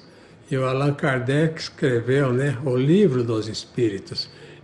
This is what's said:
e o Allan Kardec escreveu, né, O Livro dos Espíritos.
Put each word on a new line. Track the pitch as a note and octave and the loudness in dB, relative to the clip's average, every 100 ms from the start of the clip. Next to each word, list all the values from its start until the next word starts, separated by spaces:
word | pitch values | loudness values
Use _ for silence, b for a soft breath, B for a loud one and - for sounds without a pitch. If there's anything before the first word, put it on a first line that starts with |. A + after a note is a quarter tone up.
| - B B B - | -18 B B B -8
e | C3 | -4
o | |
Allan | C3 C3 C#3+ | -2 0 0
Kardec | C#3+ D3+ C3 A#2+ C#3+ D#3+ D#3+ | 0 0 0 0 2 0 -2
escreveu, | - - D3+ B2 A2+ C3+ C#3 | -10 -4 0 0 2 2 2
né, | B2 C#3+ A#2 | 2 0 -2
O | C#3 B2+ | -2 0
Livro | C3+ F3+ G3+ B2+ | 4 4 4 2
dos | A#2 A2 G#2 | 0 -2 -4
Espíritos. | G#2+ - - A#2 G2 - - - B B B | -8 -10 -2 -2 -2 -8 -12 -12 B B B